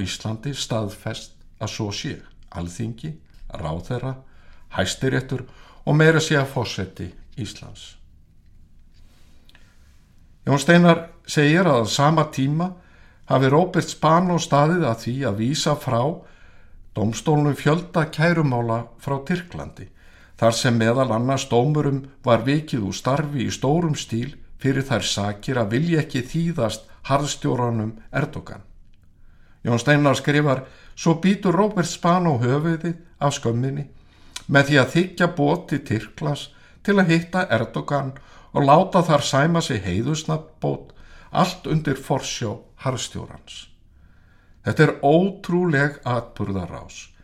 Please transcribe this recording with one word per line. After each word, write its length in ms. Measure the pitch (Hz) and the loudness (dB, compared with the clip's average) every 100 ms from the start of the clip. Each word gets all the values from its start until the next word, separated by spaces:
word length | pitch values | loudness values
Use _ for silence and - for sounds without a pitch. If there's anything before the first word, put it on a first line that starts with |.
Íslandi 520 | 92 - 110 113 143 | -4 -6 -8 -8 -8
staðfest 800 | 135 - 113 104 101 - - - - - - | -8 -4 -4 -4 -8 -10 -10 -14 -20 -20 -10
að 80 | 104 | -10
svo 220 | - 107 | -6 -6
sé. 260 | 101 151 92 - - - | -6 -8 -10 -14 -20 -16
Alþingi, 640 | 87 87 - 113 117 - - - - - | -10 -10 -8 -8 -8 -12 -14 -18 -18 -14
ráðherra, 640 | - 80 82 - 123 131 131 - - - - - | -10 -6 -6 -6 -6 -6 -10 -14 -20 -20 -20 -12
Hæstiréttur 720 | - 95 - 131 131 131 135 - - - - - | -4 -4 -2 -2 -2 -2 -8 -8 -18 -20 -10 0
og 100 | 147 | 6
meira 220 | 156 160 | 6 6
að 100 | 156 | 4
segja 180 | 147 127 | 2 0
forseti 680 | - 107 - 92 - 95 - - - | -2 -4 -4 -8 -8 -14 -14 -18 -12
Íslands.“ 600 | 104 - - 104 - - - - - - - - - - - - - - - - - - - - - - - - - - - | -10 -12 -18 -18 -20 -20 -20 -20 -20 -20 -20 -20 -20 -20 -20 -20 -20 -20 -20 -20 -20 -20 -20 -20 -20 -20 -20 -20 -20 -10 0
Jón 140 | 139 | 2
Steinar 500 | 151 170 175 165 - - - | 6 8 8 6 2 -18 -4
segir 400 | - 143 165 185 | 2 4 4 4
að 160 | 127 | 4
á 20 | 107 | 2
sama 380 | - 143 160 151 | 2 2 4 0
tíma 420 | - 135 151 180 185 - - - - - | 0 -2 0 -4 -8 -20 -20 -20 -20 0
hafi 200 | 131 135 | 2 4
Róbert 400 | 143 180 170 - | 4 4 0 -4
Spanó 500 | - 151 165 185 170 | -2 2 4 4 0
staðið 440 | - 143 151 180 147 | 2 4 4 2 0
að 140 | 113 | -2
því 120 | - 127 131 | -4 -4 -2
að 100 | 101 | -2
vísa 380 | 113 156 - 147 | -2 0 0 -2
frá 480 | - 117 135 175 - - - - - - - - | 0 0 0 -4 -12 -20 -20 -20 -20 -20 -12 -4
dómstólnum 600 | 107 113 - 151 147 135 | -2 -2 0 2 2 0
fjölda 500 | - 175 170 175 151 | 0 0 0 -2 -2
kærumála 840 | - 165 165 147 123 117 117 117 - | 0 2 2 2 0 -2 -4 -4 -12
frá 220 | - 139 139 | -6 -6 -4
Tyrklandi, 600 | 185 175 160 - - 92 - - - - - | -6 -6 -12 -14 -14 -20 -20 -20 -20 -20 0
þar 160 | 117 | 2
sem 240 | 117 131 117 | 2 2 2
meðal 340 | 113 123 131 | 2 2 2
annars 360 | 110 123 135 - | 0 0 -2 0
dómurum 580 | 160 151 151 143 135 131 - | 2 2 2 0 -2 -6 -8
var 200 | - 113 | 2 2
vikið 380 | 120 147 156 135 | 4 0 -2 -4
úr 100 | 101 | -4
starfi 540 | 95 - 139 151 143 104 | -4 -2 -2 -2 -4 -4
í 40 | |
stórum 440 | 101 131 160 170 143 | -2 0 0 0 -2
stíl 400 | - 113 127 - - - | -4 -6 -6 -10 -18 -4
fyrir 260 | 135 135 | -2 0
þær 200 | 135 123 | 0 -2
sakir 540 | - - 101 101 - 123 | -2 -4 -4 -6 -4 -2
að 140 | 107 | 0
vilja 280 | 120 170 160 | 0 2 0
ekki 220 | 139 131 | 0 -6
þýðast 600 | 117 160 170 160 113 - - - | -4 -4 -2 -2 -4 -4 -12 -20
harðstjóranum 960 | - 139 147 - 147 127 120 113 110 110 - | -2 -2 -2 -4 -2 -2 -2 -2 -6 -8 -8
Erdogan. 500 | - 147 - - - - - - - - _ - - - - | -6 -6 -8 -14 -18 -18 -20 -20 -20 -20 _ -20 -20 -20 -10
Jón 160 | - 117 | -2 0
Steinar 360 | 147 147 147 131 | 4 4 4 2
skrifar: 500 | - 147 147 127 - - - - | 2 2 2 0 -4 -20 -20 -4
„Svo 180 | - 160 | 0 2
bítur 320 | 185 202 190 165 | 2 2 0 2
Róbert 320 | 214 196 165 | 2 0 -4
Spanó 520 | - 170 180 175 131 | -2 0 2 2 0
höfuðið 560 | 120 143 165 165 170 170 - - | 0 0 0 -2 -4 -8 -12 -4
af 140 | 143 | -4
skömminni 540 | - 120 117 131 143 135 - - _ - - - | -2 -2 -2 -2 -6 -10 -14 -20 _ -20 -18 2
með 140 | - 180 | 4 6
því 120 | 147 | 4
að 120 | 123 | 4
þiggja 340 | 165 180 - 175 175 | 2 0 0 -2 2
boð 320 | 143 170 - | 0 0 -2
til 120 | 143 - | -6 -2
Tyrklands 640 | 107 - - 151 143 - - - - | -4 -4 -8 -6 -6 -10 -20 -20 -10
til 120 | - 202 | 0 2
að 100 | 180 | 4
hitta 360 | 165 170 185 - | 4 2 -4 0
Erdogan 640 | 113 113 156 147 143 135 131 - - - | 0 -2 -6 -4 -4 -4 -10 -20 -20 -8
og 100 | - | 0
láta 400 | 143 147 185 190 | 6 6 6 2
þar 180 | 170 147 | 4 2
sæma 400 | - 135 151 170 | 2 2 2 2
sig 220 | 160 117 | 0 -4
heiðursnafnbót, 1120 | 92 90 123 156 - 156 - - 147 139 - - - - - | -2 -2 -2 -4 -4 -6 -6 -8 -6 -6 -10 -20 -20 -20 -6
allt 360 | - - - 135 | 0 0 0 -2
undir 280 | 156 151 131 | -2 0 -4
forsjá 600 | - 135 - - 110 - - - | -2 -4 -4 -6 -6 -8 -14 -8
harðstjórans. 840 | 135 123 - 92 85 - - - - - _ _ - - _ _ _ - | -6 -6 -8 -10 -14 -16 -20 -20 -20 -20 _ _ -20 -20 _ _ _ -10
Þetta 200 | - 107 | -6 2
er 160 | 151 - | 2 2
ótrúleg 960 | 139 156 196 190 - 175 180 143 147 143 | 2 4 2 -2 -4 0 2 2 0 -2
atburðarás, 1040 | 127 120 - - 101 98 165 156 - - - - | -4 -4 -6 -8 -6 -6 -6 -12 -16 -18 -20 -20